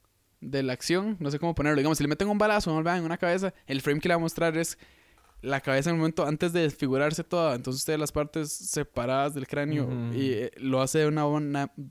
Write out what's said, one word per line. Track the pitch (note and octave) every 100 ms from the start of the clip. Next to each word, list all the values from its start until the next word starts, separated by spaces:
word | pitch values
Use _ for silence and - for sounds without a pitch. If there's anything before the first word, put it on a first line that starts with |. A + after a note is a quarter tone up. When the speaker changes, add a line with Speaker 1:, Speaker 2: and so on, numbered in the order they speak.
| _ _ _ _
Speaker 1:
de | - C3+
la | C3
acción. | B2+ - F3 G#3 G3+
No | C#3+
sé | C#3+
cómo | E3+
ponerlo. | D#3+ D3 D3+
Digamos, | D#3 D#3
si |
le | D3
meten | D3+ G3+
un | G#3
balazo, | G#3+ G#3 F#3+ D#3
¿no? | D#3+ F3+
En |
una | E3 F3
cabeza, | F3 F#3 F#3+ - -
el | C3+
frame | C#3 D3
que | F3
le |
va | E3+
a |
mostrar | E3 - E3+ D#3+
es | E3 - - - _ _ _ -
la | B2 C3+
cabeza | C#3 C3+ D#3
en | E3
el |
momento | D#3+ D#3+ D3
antes | D3+ F3
de | F3
desfigurarse | D#3+ - C#3 C3 D3 D#3
toda. | D#3+ F3 D#3+
Entonces | B2 B2+ C3
usted | - D#3
las | D3
partes | D#3 D3 E3 D3
separadas | - - D#3 C#3+ - A#2+ C3 C#3+
del | C#3+ C3+
cráneo | D3 C#3+ D3
Speaker 2:
Ujú. | B2 B2 A#2
Speaker 1:
y, | A#2 C3+
eh, | A2 B2 -
lo | C3 C3
hace | C3 D#3
de | D3+
una, | D#3 D3
una, | D3+ D3 C#3+ C#3 - C#3